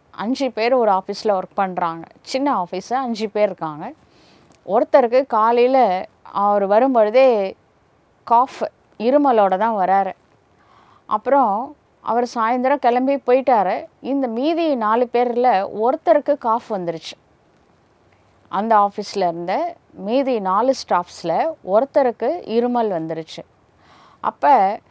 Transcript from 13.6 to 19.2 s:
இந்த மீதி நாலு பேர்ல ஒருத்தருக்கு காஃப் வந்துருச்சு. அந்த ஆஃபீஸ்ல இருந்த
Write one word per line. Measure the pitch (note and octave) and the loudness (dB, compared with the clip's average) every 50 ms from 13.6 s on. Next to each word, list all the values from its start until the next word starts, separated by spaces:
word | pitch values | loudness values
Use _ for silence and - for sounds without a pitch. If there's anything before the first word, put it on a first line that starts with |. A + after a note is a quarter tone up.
| F#3 F3+ A3 C4 - - _ _ | 2 0 -2 -4 -6 -12 _ _
இந்த | - A3+ C#4 C#4 C4+ A#3+ | -8 -6 -4 -2 -2 -4
மீதி | A3 A#3 C4+ D#4+ E4+ D#4+ E4+ D#4 C#4 | -4 -2 -2 -2 0 0 0 0 -2
நாலு | A#3+ A3 - A3 A#3+ B3+ A#3+ - | -2 0 0 0 0 0 0 0
பேர்ல | A#3+ B3 B3+ A#3 A#3+ B3 B3+ G#3+ F#3+ G3 - - G3+ | 0 0 0 0 0 2 2 2 2 0 -2 -4 -2
ஒருத்தருக்கு | A3 B3 D4 D#4+ - F4 D#4 D4 - - D4 C#4+ | -2 0 -2 0 2 2 2 2 2 0 -2 -2
காஃப் | - A#3 A3 A#3+ - - A3 | 0 -2 -2 -2 -2 -6 -8
வந்துருச்சு. | F#3+ F3 E3+ E3 D#3+ - - - - _ _ _ _ _ _ _ _ _ _ _ _ _ _ _ _ _ _ _ _ _ _ _ _ _ _ | -6 -4 -6 -8 -8 -12 -16 -18 -20 _ _ _ _ _ _ _ _ _ _ _ _ _ _ _ _ _ _ _ _ _ _ _ _ _ _
அந்த | - F#3+ G#3+ A3+ A3 G#3 | -6 -6 0 2 4 4
ஆஃபீஸ்ல | G3+ G3+ - - G3+ - - | 4 2 0 -6 -10 -8 -4
இருந்த | G3+ | -2